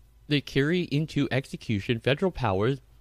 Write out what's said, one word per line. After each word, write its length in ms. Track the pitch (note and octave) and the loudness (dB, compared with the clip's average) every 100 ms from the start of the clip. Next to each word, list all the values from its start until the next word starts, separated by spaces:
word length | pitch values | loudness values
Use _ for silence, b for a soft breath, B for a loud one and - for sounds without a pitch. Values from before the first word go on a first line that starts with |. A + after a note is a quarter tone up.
| - - - | -20 -20 -2
that 180 | C#3+ - | -2 0
carry 360 | C#3+ C#3+ F3+ | 0 2 2
into 440 | F3 C#3+ D#3 - C#3+ | 0 -2 -2 -2 0
execution 680 | B2+ - F3 - G#2+ - A#2 | -2 -4 -12 -2 -2 0 -2
federal 320 | A#2+ C#3+ F#3+ | 0 2 0
powers 500 | - A#2+ F#2+ A2 C#3 - - | 0 0 2 0 -2 -8 -20